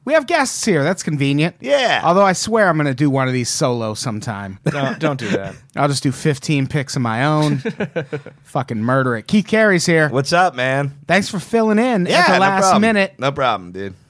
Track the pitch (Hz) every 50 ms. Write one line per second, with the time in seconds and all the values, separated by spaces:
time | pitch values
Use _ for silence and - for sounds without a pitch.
0 | _ 247 294 320 285 - 339 320 277 233 - - - - 190 151 139 156 185 -
1 | - - 156 139 139 139 139 147 156 175 - _ - - 285 285 262 220 156 117
2 | - 156 170 190 202 196 185 - - 214 214 226 208 185 165 156 147 147 131 127
3 | 151 147 131 135 131 127 127 127 120 - - - 156 131 123 120 113 110 107 -
4 | - 135 107 107 - - 107 98 101 98 98 101 _ - 143 143 139 135 233 -
5 | 156 151 143 131 127 107 - - - - 95 - - - _ - 143 147 139 131
6 | - 147 131 - - 156 147 135 - - 156 139 135 131 - 156 135 135 - 143
7 | 123 117 110 113 131 147 151 151 151 151 147 135 - 233 214 - 214 - - 170
8 | 147 - - 143 - - - _ _ - - 147 127 - 123 107 110 120 131 135
9 | 131 127 120 113 104 - - 214 185 - - 220 220 214 190 175 - - 170 165
10 | 156 147 139 135 139 - 170 170 185 180 127 123 127 131 135 139 143 139 139 -
11 | - - 165 190 202 - - 190 - - - 226 226 220 214 208 233 254 247 202
12 | 175 - 180 320 359 320 285 - 185 196 196 190 196 190 180 202 208 226 226 208
13 | 196 190 - - 120 135 139 143 135 123 110 98 90 87 90 95 98 98 92 -
14 | _